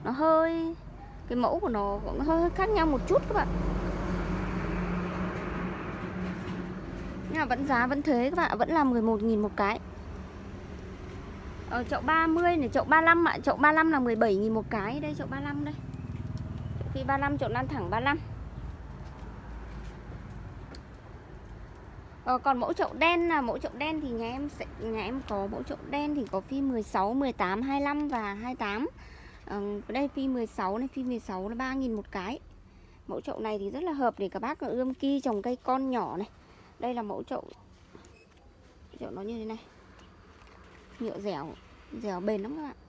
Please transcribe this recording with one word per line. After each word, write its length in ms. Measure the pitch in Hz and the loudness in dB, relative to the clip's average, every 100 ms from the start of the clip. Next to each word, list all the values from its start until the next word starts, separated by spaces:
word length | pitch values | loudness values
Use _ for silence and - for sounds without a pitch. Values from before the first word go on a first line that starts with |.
Nó 60 | - | -2
hơi, 640 | 262 320 320 330 330 330 339 - - - - - | 4 6 6 6 2 -2 -4 -12 -14 -14 -12 -4
cái 80 | 247 | 2
mẫu 240 | 233 339 | 2 2
của 80 | 381 | 2
nó 320 | 214 202 202 | 0 0 -2
cũng 160 | - - | -4 -2
hơi, 200 | 285 330 | 2 4
hơi 100 | 339 | 4
khác 180 | 359 440 | 2 4
nhau 180 | 415 320 | 4 4
một 140 | 262 - | 2 4
chút 140 | 415 - | 4 4
các 60 | |
bạn. 140 | 427 - - - - - - - - - - - - - 90 123 180 180 180 180 - - - 180 - - - - 185 180 - - - - - - - - - - | 0 2 0 0 0 -2 -2 -2 -2 -2 -2 -2 -2 -2 -2 -2 -2 -2 -2 -4 -4 -4 -4 -4 -4 -6 -6 -6 -4 -4 -4 -6 -6 -6 -8 -8 -8 -8 -8 -4
Nhưng 80 | 311 | 0
mà 40 | |
vẫn 220 | 277 247 277 | 2 2 4
giá 200 | 247 247 | 4 4
vẫn 160 | 285 | 2
thế 280 | 302 240 254 | 4 4 4
các 60 | 349 | 2
bạn, 220 | 302 214 | 2 4
vẫn 100 | - | 4
là 160 | 311 | 6
mười 180 | 269 240 | 6 6
một 200 | 220 214 | 4 4
nghìn 200 | 226 214 | 4 4
một 80 | 208 - | 2 2
cái. 240 | 202 233 - - - - - - - - - - - - - - - - - - - | 2 2 -6 -10 -10 -10 -10 -12 -12 -12 -10 -10 -10 -10 -10 -10 -10 -10 -10 -10 -4
Ờ, 140 | 240 | -4
chậu 160 | 240 277 | -2 0
ba 260 | 247 320 330 | 4 6 6
mươi 300 | 320 349 339 | 6 6 6
này, 120 | 247 | 4
chậu 160 | 254 | 2
ba 160 | - 311 | 6 8
lăm 240 | 330 339 | 10 8
ạ, 140 | 330 - | 6 4
chậu 180 | - 220 | 2 6
ba 160 | 294 | 6
lăm 180 | 311 320 | 8 6
là 60 | 294 | 6
mười 180 | 240 220 | 4 6
bảy 200 | 226 190 | 6 6
nghìn 180 | 220 | 4
một 100 | 220 - | 2 0
cái. 300 | 220 202 285 | -2 -2 -2
Đây 140 | 302 294 | -4 -4
chậu 80 | 269 | -4
ba 140 | 269 | -4
lăm 240 | 285 285 | -4 -2
đây. 100 | 294 294 - - - - - - - - - - | -4 -6 -8 -8 -8 -8 -6 -6 -6 -6 -6 -4
Chậu 100 | - | -4
phi 100 | 269 | -4
ba 140 | 262 277 | 0 2
lăm, 200 | 285 285 | 2 0
chậu 100 | 240 | 0
nan 200 | 240 262 | 0 -2
thẳng 220 | 277 175 | -2 0
ba 100 | 214 | 0
lăm. 180 | 262 302 - - - - - - - - - - - - - - - - - - - - - - - - - - - - - - - - - - - - - - - - | 2 0 -2 -8 -10 -8 -10 -10 -12 -12 -12 -12 -12 -12 -12 -12 -10 -10 -12 -12 -12 -12 -12 -12 -12 -12 -12 -14 -16 -18 -16 -16 -16 -16 -14 -14 -14 -16 -16 -16 -16 -8
Ờ, 140 | - 254 | 0 2
còn 200 | 285 247 | 4 2
mẫu 140 | - | 2
chậu 220 | 339 339 - | 2 0 4
đen 300 | 320 349 339 | 4 6 4
là 120 | 311 | 4
mẫu 180 | 240 262 | 2 -2
chậu 140 | - 240 | -4 -4
đen 220 | 302 311 | -2 -2
thì 80 | 285 | -2
nhà 220 | 233 233 | -2 -4
em 180 | 254 285 | -4 -6
sẽ, 180 | - - - | -6 -10 -6
nhà 220 | 220 220 | -4 -4
em 180 | 196 269 254 | -4 -6 -4
có 180 | 202 196 | -4 -2
mẫu 160 | 226 | -4
chậu 160 | 254 285 - | -6 -8 -4
đen 240 | 285 294 | -2 -2
thì 100 | 294 202 | -2 -2
có 100 | 196 | -4
phi 200 | 196 269 | -2 -2
mười 220 | 277 240 | 0 0
sáu, 320 | 208 214 196 | 0 2 2
mười 180 | 262 277 | 2 0
tám, 300 | - 185 202 | 0 0 0
hai 180 | 262 277 | 0 0
lăm 280 | 285 294 294 | 2 0 0
và 260 | 247 208 | 0 -2
hai 200 | 202 240 | -4 -6
tám. 340 | 254 214 208 302 - - - - - - | -4 -2 0 -2 -6 -20 -18 -20 -18 -8
Ờ, 160 | 202 202 208 - | -4 -4 -4 -4
đây 200 | 233 277 | -2 0
phi 200 | 285 269 | 0 0
mười 180 | 254 226 | 0 -2
sáu 320 | - 190 214 | -2 -2 0
này, 100 | 262 | -4
phi 140 | - | -4
mười 160 | 254 240 | -4 -4
sáu 300 | - 185 196 | -4 -4 -4
là 60 | |
ba 200 | 233 262 | -4 -2
nghìn 180 | 269 262 | -2 -2
một 180 | 220 - | -2 -4
cái. 280 | 202 185 277 - - - - - - - | -6 -4 -6 -10 -20 -20 -20 -20 -18 -8
Mẫu 140 | - | -6
chậu 200 | - - | -6 -4
này 180 | 220 208 | -4 -2
thì 120 | 196 | -4
rất 120 | 254 | -4
là 100 | 359 | -4
hợp 220 | 285 240 - | 2 2 2
để 100 | 196 | -4
các 140 | 196 | -2
bác 160 | 226 311 | -4 -4
ươm 360 | 247 240 254 | -4 -2 -2
ki 260 | 254 277 277 | 0 0 2
trồng 220 | 262 208 | 0 0
cây 140 | 240 247 | -2 -4
con 280 | - 262 269 | 0 0 2
nhỏ 260 | 247 165 156 | 0 -2 -4
này. 120 | 208 - - - - - | -6 -10 -20 -20 -20 -6
Đây 160 | 240 | -4
là 80 | 240 | -4
mẫu 200 | 208 - | -4 -6
chậu, 220 | - 269 - - - - - - - - - - - - - - - - | -6 -6 -8 -20 -20 -20 -20 -20 -20 -20 -20 -20 -20 -20 -20 -20 -20 -14
chậu 100 | 120 | -10
nó 120 | 131 | -8
như 160 | 202 233 | -8 -8
thế 60 | |
này. 140 | 220 220 - - - - - - - - - - - - - - | -8 -10 -14 -20 -20 -20 -20 -20 -20 -20 -20 -20 -20 -20 -20 -8
Nhựa 200 | 226 - | -6 -4
dẻo, 280 | 202 156 151 - - - - 226 | -4 -4 -6 -12 -18 -20 -14 -8
dẻo 180 | 220 180 | -6 -2
bền 220 | 202 214 | 0 -2
lắm 140 | 208 302 | -2 -6
các 60 | |
bạn. 140 | 285 - | -8 -12